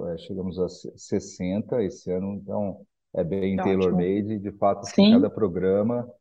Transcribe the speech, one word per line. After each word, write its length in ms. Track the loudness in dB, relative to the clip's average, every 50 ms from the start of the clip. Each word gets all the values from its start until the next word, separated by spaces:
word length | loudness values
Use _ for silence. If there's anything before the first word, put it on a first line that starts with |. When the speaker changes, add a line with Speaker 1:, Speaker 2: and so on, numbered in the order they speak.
| -6 -6 -6
Speaker 1:
É, 40 | -8
chegamos 400 | -10 -10 -8 -8 -6 -6 -4 -2
a 100 | -2 -2
se-, 240 | -4 -6 -14 -16 -16
sessenta 840 | -16 -8 -4 -4 -4 -4 -4 -8 -6 -4 -2 -2 -2 -2 -2 -2 -2 -2
esse 280 | -2 -4 -6 -6 -4
ano, 240 | -4 -4 -4 -4 -6
então 500 | -8 -8 -6 -6 -4 -4 -4 -6 -10 -14 _ _ _ _ _ -4
é 80 | -4 -2
bem 360 | -2 -2 -2 0 0 0 2
Speaker 2:
Que 20 | 2
ótimo. 420 | 2 2 4 4 4 4 2 2
Speaker 1:
tailor-made. 340 | 2 2 0 0 -2 -4 -4
De 140 | -6 -8 -4
fato, 340 | 0 2 2 2 0 -4
assim, 180 | -2 4 6 6
Speaker 2:
Sim. 20 |
Speaker 1:
cada 240 | 8 8 8 6 4
programa, 800 | 0 0 0 0 0 0 2 2 2 2 2 0 0 -2 -4 -8 -12 _